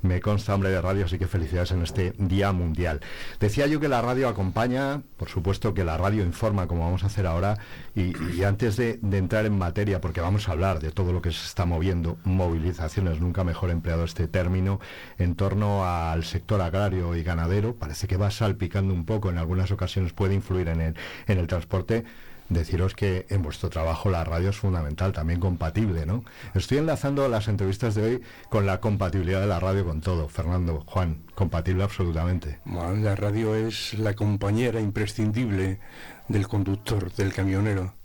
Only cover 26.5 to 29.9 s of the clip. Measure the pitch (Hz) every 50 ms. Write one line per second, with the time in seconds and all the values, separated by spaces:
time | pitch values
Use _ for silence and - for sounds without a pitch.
26.5 | - 92 90 - 127 143 156 160 151 - - 139 139 143 139 135 120 107 104 -
27.5 | 104 95 101 95 95 - - 117 104 107 107 113 123 127 - - - - - -
28.5 | - 110 101 98 95 92 - 113 104 101 101 90 80 98 90 82 95 95 95 104
29.5 | 92 85 87 95 95 98 98 85